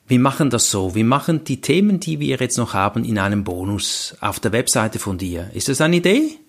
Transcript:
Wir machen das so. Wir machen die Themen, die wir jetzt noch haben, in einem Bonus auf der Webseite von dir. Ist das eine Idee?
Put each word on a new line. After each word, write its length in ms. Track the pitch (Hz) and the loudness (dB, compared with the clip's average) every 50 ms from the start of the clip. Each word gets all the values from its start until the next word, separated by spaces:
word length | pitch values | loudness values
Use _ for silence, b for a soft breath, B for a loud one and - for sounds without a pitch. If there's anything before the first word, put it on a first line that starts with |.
| _ - | _ 2
Wir 100 | 127 123 | 4 4
machen 300 | 127 139 135 - 160 139 | 4 4 2 2 0 0
das 220 | 117 117 - - | 2 2 0 0
so. 240 | - 104 95 95 90 | 0 0 -2 0 0
Wir 100 | 107 110 | 2 2
machen 400 | 117 127 143 143 - 165 151 156 | 4 2 2 2 0 0 0 -2
die 160 | - 135 127 | -4 -6 -4
Themen, 400 | - - 143 180 202 208 196 170 | 0 2 2 4 4 4 2 2
die 180 | - 165 160 147 | 0 -4 -4 -4
wir 200 | 147 143 135 127 | -2 -2 -2 -2
jetzt 180 | 127 120 - | -2 -2 -2
noch 160 | - 117 - - | -2 -2 -2 -2
haben, 320 | 98 95 101 - 113 117 | 0 0 0 0 -2 -2
in 140 | 123 113 101 | -2 0 0
einem 260 | 95 98 104 101 98 | 0 0 0 0 -2
Bonus 720 | 98 90 90 92 98 101 98 - - - - - - - - - | -2 -4 -4 -4 -4 -2 -2 -2 -4 -4 -6 -6 -10 -8 -6 -6
auf 180 | 104 98 - | -4 -4 -2
der 120 | - 113 95 | -2 0 0
Webseite 460 | 113 131 - - 123 110 110 - 107 | 0 0 0 2 2 0 0 -2 -4
von 200 | - 104 95 87 | -6 -6 -4 -4
dir. 320 | 95 90 87 82 87 101 - | -4 -6 -6 -6 -8 -8 -8
Ist 160 | 92 - - | -6 -4 -2
das 140 | 135 - - | 0 2 2
eine 140 | 160 175 | 2 2
Idee? 420 | 175 175 180 202 269 311 302 - - - | 2 4 4 2 2 2 0 -4 -8 -18